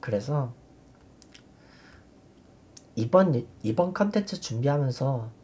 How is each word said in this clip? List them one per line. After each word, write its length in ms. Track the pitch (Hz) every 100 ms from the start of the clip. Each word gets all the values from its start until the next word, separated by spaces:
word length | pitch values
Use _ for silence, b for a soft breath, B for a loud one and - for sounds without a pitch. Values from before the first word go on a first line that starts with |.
그래서 540 | - 107 120 147 127 - - - - - - - - - - B B B B B B - - - - - - - -
이번, 520 | - 117 185 190 127 - -
이번 300 | 107 113 180
컨텐츠 480 | 190 202 214 202 175
준비하면서 880 | - 113 135 143 139 120 135 131 113 113